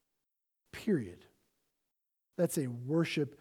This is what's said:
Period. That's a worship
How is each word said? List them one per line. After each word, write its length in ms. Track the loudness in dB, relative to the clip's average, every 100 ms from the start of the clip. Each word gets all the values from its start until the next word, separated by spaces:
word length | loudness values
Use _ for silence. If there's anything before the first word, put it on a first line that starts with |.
| _ _ _ _ _ _ _
Period. 540 | -6 0 2 0 -10 -20 _ _ _ _ _ _ _ _ _ _ -2
That's 200 | 0 0
a 100 | -2
worship 720 | -4 0 2 2 0 -2 -4